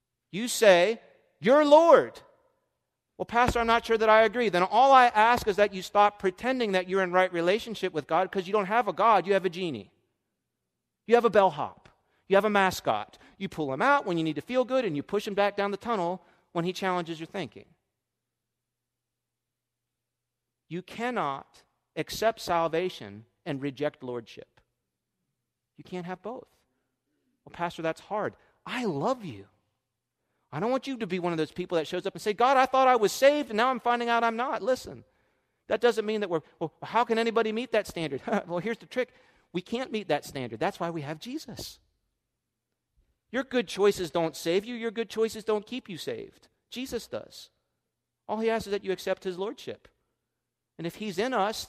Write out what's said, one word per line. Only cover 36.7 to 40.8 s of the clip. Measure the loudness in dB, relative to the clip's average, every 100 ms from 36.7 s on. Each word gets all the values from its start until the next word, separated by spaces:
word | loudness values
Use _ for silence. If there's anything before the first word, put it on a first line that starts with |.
| -10
how | -2 0
can | 0 0
anybody | 0 0 0
meet | -4 -2
that | -2 -2
standard?" | -6 -6 -6
<laughs> | -4 -4 -2
Well, | -6
here's | -6 -8
the | -8
trick. | -8 -8 _ _ _ _
We | -10
can't | -6 -8 -6
meet | -8 -2
that | -4
standard. | -4 -10 -10 -4
That's | -6
why | -4